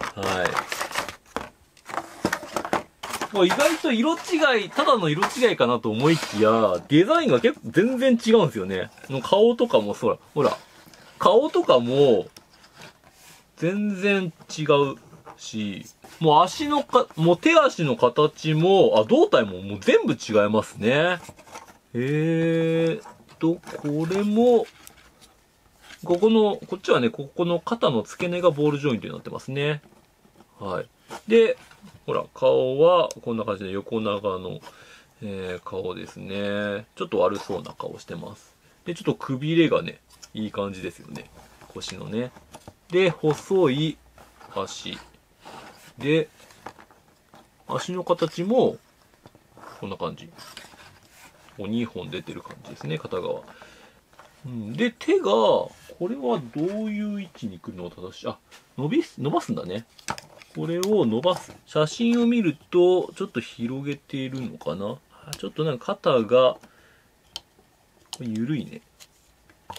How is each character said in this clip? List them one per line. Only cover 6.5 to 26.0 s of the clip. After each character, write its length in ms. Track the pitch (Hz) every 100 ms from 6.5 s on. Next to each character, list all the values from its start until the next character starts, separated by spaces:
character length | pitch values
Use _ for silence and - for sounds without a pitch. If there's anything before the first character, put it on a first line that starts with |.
| 113 104 87 -
デ 180 | 147
ザ 160 | 202 339
イ 60 | 269
ン 40 |
が 100 | 123
結 140 | 233
構 60 | -
全 340 | 110 147 233 254
然 140 | 262
違 180 | 233 220
う 100 | 220
ん 20 | 156
で 60 |
す 60 | 110
よ 60 |
ね。 260 | 92 92 90 - -
の 100 | 135
顔 360 | - 196 226 240
と 100 | 240
か 140 | 117
も、 120 | 104
ほ 180 | 101 107
ら、 80 | 90 _
ほ 80 | 151
ら。 120 | 123 - - - - - - -
顔 320 | - 214 302
と 140 | 359
か 160 | - 131
も、 480 | 120 135 139 101 - - _ _ _ - - _ _ _ - - _ -
全 400 | 165 202 208 185
然 360 | 202 196 180 - - -
違 60 |
う 340 | 151 143 139 - - - - -
し、 500 | - 110 104 92 - _ - -
も 220 | 160 147
う 20 |
足 240 | 180 - 294
の 160 | 294
か-、 240 | - 247 - 151
も 160 | 165
う 40 | 175
手 220 | 311 330
足 240 | 269 -
の 140 | 151 117
形 580 | 123 - 151 - 156
も、 400 | 156 175 196 123 107
あ、 60 |
胴 220 | 110 269 415
体 180 | 139
も 160 | 104 92
も 140 | 98 104
う 40 |
全 260 | 233 453 285
部 60 |
違 340 | 120 - 104 101
い 20 |
ま 140 | 107
す 140 | - -
ね。 440 | 107 143 175 175 - - - - - _ _
え 1080 | 120 131 151 160 165 165 165 165 165 165 156
ー 0 |
っ 20 | - - _ -
と、 160 | 165 170 - -
こ 280 | 147 147 165
れ 140 | 190
も、 440 | 208 214 247 233 - - - - _ _ - _ _ _ _ _ - -